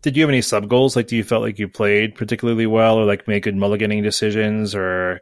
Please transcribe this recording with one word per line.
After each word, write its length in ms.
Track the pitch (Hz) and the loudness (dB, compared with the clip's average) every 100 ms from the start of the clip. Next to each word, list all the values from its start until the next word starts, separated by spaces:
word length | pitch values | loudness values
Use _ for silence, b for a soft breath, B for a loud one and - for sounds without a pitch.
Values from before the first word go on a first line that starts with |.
Did 160 | 147 139 | -2 2
you 60 | |
have 60 | 151 | 4
any 120 | 131 | 2
sub 260 | - 104 104 | 0 -2 2
goals? 300 | 123 135 127 | 2 2 0
Like, 100 | 110 | -2
do 80 | 117 | -4
you 80 | |
felt 200 | 101 113 | 0 -2
like 160 | 110 101 | -2 -6
you 100 | 98 | -8
played 460 | - 104 104 107 - | -2 0 2 0 -4
particularly 500 | 110 117 120 113 110 | -6 -2 -2 0 2
well 320 | 110 113 113 | 4 4 4
or, 80 | 104 | 2
like, 200 | 101 - | 0 -2
made 180 | 101 | -2
good 120 | 104 98 | -2 -2
mulliganing 480 | 101 104 104 107 | 0 0 -2 -2
decisions 720 | 104 - 107 107 107 107 104 101 | -2 -2 -2 0 -2 -2 -4 -4
or 460 | 92 92 92 87 | -4 -2 -4 -6